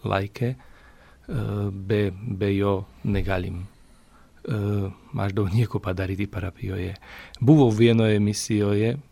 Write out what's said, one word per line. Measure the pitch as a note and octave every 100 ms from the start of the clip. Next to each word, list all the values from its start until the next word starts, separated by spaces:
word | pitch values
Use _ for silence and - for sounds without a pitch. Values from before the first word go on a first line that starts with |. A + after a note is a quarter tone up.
laike, | G#2+ G2 G2+ - A#2+
e, | C3 - - - - - - - D#3 G#2+ G#2 G2+
be, | G2 F#2+ G#2 G2+
be | F#2 A2+ F#2+ G2+
jo | G2 G2+ F#2+ G2 -
negalim, | - G2+ F#2 F#2+ F#2 F2 F#2+ - - - _ - - -
e, | - A2 G2+ G#2 G2 - -
maždaug | A#2+ G2+ G2 G2
nieko | G#2+ A2+ G#2
padaryti | F#2+ F#2 F#2 F#2+ G2+
parapijoje. | G2 F#2 - G2 F#2+ F#2 G2+ - - - -
Buvo | A#2 D#3 B2+
vienoje | G#2+ A#2 A2+ A2 G#2
misijoje, | G#2 G#2 - G#2+ G2+ G#2 A2 C3 -